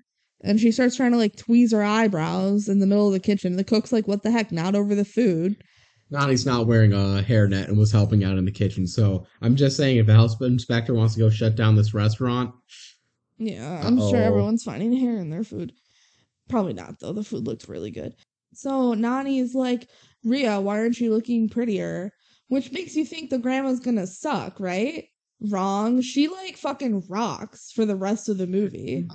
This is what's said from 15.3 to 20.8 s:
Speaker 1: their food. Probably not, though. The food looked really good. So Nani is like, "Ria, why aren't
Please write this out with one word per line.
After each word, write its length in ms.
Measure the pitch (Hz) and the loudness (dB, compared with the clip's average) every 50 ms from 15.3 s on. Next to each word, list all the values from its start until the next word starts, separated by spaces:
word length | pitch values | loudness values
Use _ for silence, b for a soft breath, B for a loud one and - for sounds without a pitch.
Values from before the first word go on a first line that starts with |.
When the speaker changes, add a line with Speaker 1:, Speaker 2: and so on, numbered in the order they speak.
Speaker 1:
their 120 | 156 175 220 | -8 -8 -8
food. 300 | - - 196 175 - - _ _ _ _ _ _ _ _ _ _ _ _ _ _ - | -8 -10 -10 -12 -12 -14 _ _ _ _ _ _ _ _ _ _ _ _ _ _ -6
Probably 240 | 247 226 196 165 110 | -4 -4 -4 -4 -6
not, 260 | 90 90 - - - | -10 -12 -16 -16 -14
though. 120 | - 113 180 | -12 -10 -10
The 100 | 214 208 | -10 -10
food 200 | - - - - | -8 -8 -8 -8
looked 220 | 120 117 - - | -8 -8 -10 -12
really 240 | - - 85 90 107 | -14 -14 -12 -12 -12
good. 220 | 82 - 76 - - b b _ _ _ _ _ _ | -12 -12 -12 -14 -14 b b _ _ _ _ _ _
So 400 | - - 269 269 269 254 247 233 | -12 -8 -4 -2 0 0 0 0
Nani 460 | 208 233 233 254 269 269 277 269 262 | 0 -2 -2 -2 -4 -4 -2 -2 -2
is 140 | 254 240 247 | -2 -2 -2
like, 360 | 262 254 247 247 240 - b b b b b b b - | -2 -2 -2 -2 -4 -6 b b b b b b b -4
"Ria, 380 | 226 247 285 269 226 208 202 | -2 0 0 0 0 0 0
why 180 | 196 202 208 | -2 -2 -2
aren't 200 | 214 | 0